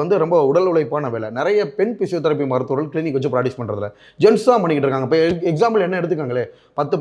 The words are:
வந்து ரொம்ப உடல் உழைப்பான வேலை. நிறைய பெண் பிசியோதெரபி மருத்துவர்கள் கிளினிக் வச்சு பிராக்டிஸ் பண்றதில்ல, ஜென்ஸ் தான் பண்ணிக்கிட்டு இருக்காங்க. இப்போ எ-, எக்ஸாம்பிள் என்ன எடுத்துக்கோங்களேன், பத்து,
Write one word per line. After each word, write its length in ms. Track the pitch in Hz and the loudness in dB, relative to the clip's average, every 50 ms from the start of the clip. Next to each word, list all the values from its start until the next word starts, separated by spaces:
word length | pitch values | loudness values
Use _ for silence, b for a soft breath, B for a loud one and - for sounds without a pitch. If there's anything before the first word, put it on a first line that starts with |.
| 147 | 0
வந்து 180 | 175 202 180 160 | 2 2 2 2
ரொம்ப 120 | 165 175 165 143 135 147 | 2 4 4 4 4 4
உடல் 180 | 170 185 185 170 | 4 2 4 2
உழைப்பான 380 | 160 151 - 147 147 147 127 117 | 2 0 0 -2 -4 -4 -4 -4
வேலை. 140 | 113 110 107 113 123 | -4 -6 -6 -4 -2
நிறைய 280 | 147 180 208 208 202 - - - | -2 0 0 0 0 -2 -2 -2
பெண் 160 | 196 233 233 - 196 | -2 -2 -2 -4 -4
பிசியோதெரபி 440 | 170 180 165 147 160 151 139 143 131 127 | -4 -4 -2 0 0 0 0 0 -2 -2
மருத்துவர்கள் 380 | 127 127 - 135 135 156 147 131 | -2 -2 -2 -2 -4 -4 -4 -4
கிளினிக் 240 | 160 160 160 131 135 | -4 -4 -2 -2 -2
வச்சு 160 | 135 143 123 | -2 0 0
பிராக்டிஸ் 240 | 127 123 127 - - 120 | 0 0 -2 -4 -6 -6
பண்றதில்ல, 280 | 104 104 101 101 104 b b b b b b 151 | -6 -6 -6 -6 -8 b b b b b b 4
ஜென்ஸ் 240 | 214 226 208 - 254 247 | 4 4 4 4 2 2
தான் 100 | 226 180 | 2 2
பண்ணிக்கிட்டு 260 | 165 156 143 139 135 | 0 0 0 0 0
இருக்காங்க. 200 | 131 135 131 117 | 0 -2 0 0
இப்போ 100 | 160 160 160 | 2 2 2
எ-, 160 | 170 180 170 170 175 160 | 2 0 0 -2 -2 0
எக்ஸாம்பிள் 360 | 151 226 233 226 214 180 175 | 0 0 2 2 0 0 0
என்ன 120 | 185 180 | -2 -4
எடுத்துக்கோங்களேன், 500 | 170 165 170 151 147 123 120 127 117 - b b b b b - | -2 -2 -4 -4 -4 -4 -4 -4 -4 -6 b b b b b -4
பத்து, 160 | 147 127 196 160 | -2 -2 -2 -2